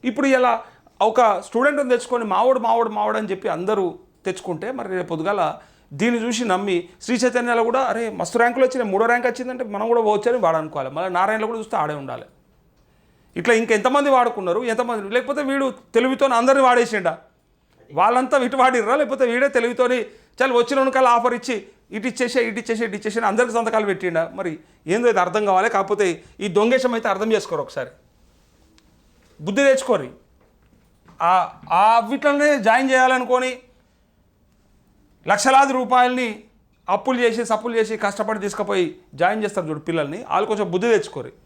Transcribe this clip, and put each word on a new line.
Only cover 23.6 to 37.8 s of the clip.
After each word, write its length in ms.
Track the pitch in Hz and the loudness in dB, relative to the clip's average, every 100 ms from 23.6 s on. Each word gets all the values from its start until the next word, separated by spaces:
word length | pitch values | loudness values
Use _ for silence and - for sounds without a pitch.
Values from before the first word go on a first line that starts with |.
| 226 220 208 | 0 0 0
పెట్టిండా? 460 | 196 185 165 165 | -2 -2 -2 -4
మరి 240 | 185 180 156 _ _ - | -6 -8 -8 _ _ -4
ఏందో 220 | 202 240 | 0 2
ఇది 120 | 202 | 2
అర్థం 260 | 180 190 208 | 2 0 2
కావాలి. 220 | 185 220 | 2 2
కాకపోతే 540 | 208 190 208 196 160 - _ | 0 -2 0 0 -2 -10 _
ఈ 80 | 202 | -2
దొంగేశం 460 | 180 220 262 254 | 2 2 2 0
అయితే 140 | 233 226 | -2 -2
అర్థం 240 | 190 220 | -2 0
చేసుకోరు, 300 | 220 208 160 | 0 -2 -6
ఒకసారి 280 | - - 123 - _ _ _ _ _ _ _ _ _ _ _ _ _ _ | -6 -8 -10 -12 _ _ _ _ _ _ _ _ _ _ _ _ _ _
బుద్ధి 240 | 151 202 | -4 2
తెచ్చుకోరు. 680 | 277 262 - 160 127 - _ _ _ _ _ _ _ _ _ - | 4 2 2 -2 -2 -16 _ _ _ _ _ _ _ _ _ -4
ఆ, 300 | 170 185 170 - - | 0 2 0 -8 -2
ఆ 260 | 170 208 233 | 2 4 4
వీటిలోనే 600 | 214 277 294 285 294 285 | 2 -2 0 2 2 2
జాయిన్ 320 | 214 226 269 | 4 2 4
చేయాలనుకొని 680 | 262 254 254 247 254 254 254 _ _ _ _ _ _ _ _ _ _ _ _ _ _ _ _ 151 | 4 4 2 0 0 -2 -6 _ _ _ _ _ _ _ _ _ _ _ _ _ _ _ _ -2
లక్షలాది 440 | 202 262 262 277 | 0 4 6 4
రూపాయలని 720 | 254 254 254 247 254 240 214 - _ _ _ - | 2 2 4 4 2 -4 -6 -16 _ _ _ -4
అప్పులు 320 | 196 226 254 | -2 0 2
చేసి, 240 | 240 226 | 0 0
సప్పులు 320 | 240 220 226 | -2 -2 -2
చేసి, 200 | 226 | -2